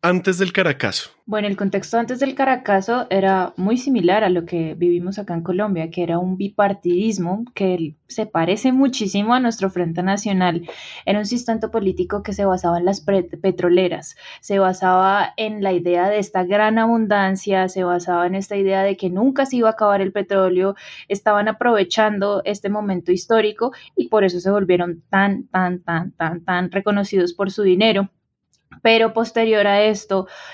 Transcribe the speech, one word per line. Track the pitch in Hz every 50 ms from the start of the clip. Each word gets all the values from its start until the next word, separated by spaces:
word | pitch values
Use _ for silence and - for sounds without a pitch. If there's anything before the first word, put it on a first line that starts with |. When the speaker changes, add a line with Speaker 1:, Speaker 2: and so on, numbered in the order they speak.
| -
Speaker 1:
antes | 170 180 185 180 196 185 170
del | 196 180
Caracazo. | 180 190 185 165 139 135 - 104 95 - - - _ _ _
Speaker 2:
Bueno, | - 214 214 208
el | 208 196
contexto | 190 202 196 - 202 196 - - 233
antes | 233 233 254 247
del | 277 277 262
Caracazo | - 269 269 262 247 262 - 202 190 196 233 233 254 - -
era | 185 196 190 190 190 190 180 - -
muy | - 180 202 233
similar | 247 247 285 262 220 170 175 185 214 220
a | 185
lo | 180 175 170
que | 170 180 170 165 160 151
vivimos | 160 170 175 175 175 175 185 196 214
acá | 202 - 175
en | 165 165
Colombia, | 175 180 185 208 214 190 165 160 165
que | 170 185
era | 175 165 170
un | 170 180 185 185
bipartidismo | 185 202 196 - - 202 202 202 196 _ 175 175 180 208 226 214 190 175 170 190 214 233 240 _
que | - 202 185 180 175 165 147 156 _ _
se | _ - - 214
parece | 214 _ 170 165 165 196 214 - 262
muchísimo | 254 262 269 269 254 - 220 190 196 202 202 220 240
a | 254
nuestro | 254 240 226 - 196 190
Frente | 185 175 175 170 165 170
Nacional. | 175 190 196 202 - 214 196 185 185 180 165 170 170 - - - - - - - -
Era | - 196 208
un | 214
sustento | 208 240 240 240 - 226 220 220 -
político | - 226 202 190 185 - 180 - 202 202 202
que | - 196
se | 196 202
basaba | 196 185 180 - 170 170 175
en | 175
las | 185 202 196
pre-, | - - 196 190
petroleras, | 175 - - 165 - 190 185 180 180 175 175 185 185 175 175 - 147 - - - - - - -
se | - - 202
basaba | 196 196 185 185 185 190 185 185 185 185 190 196 208 - - -
en | - 220 214 214 214
la | 196 196
idea | 185 175 170 175 175 175 175 196
de | 208
esta | 214 196 196 - 190 180
gran | 175 202 208 214 214 220 226
abundancia, | 226 226 233 226 220 202 208 202 196 190 190 190 - 202 190 190 185 185
se | 185 190 185
basaba | 175 175 180 175 185 180 175 175
en | 180 190
esta | 196 196 - 208
idea | 202 196 196 196 190
de | 190 202 196
que | 196 196 180
nunca | 175 185 220 269 269 277 269
se | 269 262
iba | 240 226 220
a | 220
acabar | 220 220 208 202 196
el | 196 190
petróleo, | 190 208 196 - 202 196 190 185 185 180 185 196 196 - - - - - - _
estaban | 196 196 _ 220 208 208 208
aprovechando | 220 214 214 - 247 233 208 196 180 - - 214 214 208 202 196 202 202 196 -
este | - 208 202 - 196
momento | 208 214 214 202 190 180 170 -
histórico | 180 175 - _ 226 226 208 214 208 - 226 262 254 - - - _
y | - 240
por | - - 214 196
eso | 185 175 180
se | 175 190
volvieron | 202 208 196 170 180 180 175 175 170 165 _ _
tan, | - 190 196 202 196 196 -
tan, | _ - 185 185 180 180 180 _
tan, | - 170 160 175 190 -
tan, | _ 170 160 170 170 170
tan | 190 185 175 180 170
reconocidos | - 196 196 214 202 202 196 196 - 190 175 175 175
por | - 202 190
su | 190 -
dinero. | 208 190 180 185 214 226 208 196 196 - _ _ _ _ _ _ _ _ _ _ _ _ - - _
Pero | 233 226 226 226 220 220
posterior | 226 233 226 - 233 226 226 220 214 202
a | 202 202 202 214
esto, | 220 214 196 - - 196 190 185 - - - - -